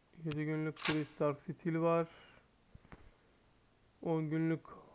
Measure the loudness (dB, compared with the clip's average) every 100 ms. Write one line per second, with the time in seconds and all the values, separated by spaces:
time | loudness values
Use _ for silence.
0 | _ -10 -6 -2 -2 0 -2 -2 0 0
1 | -2 0 2 2 -6 -4 0 2 4 4
2 | 2 -6 -20 -20 _ _ _ -20 -20 -20
3 | -20 -20 _ _ _ _ _ _ _ -8
4 | -2 0 0 0 0 0 -6 -20 -16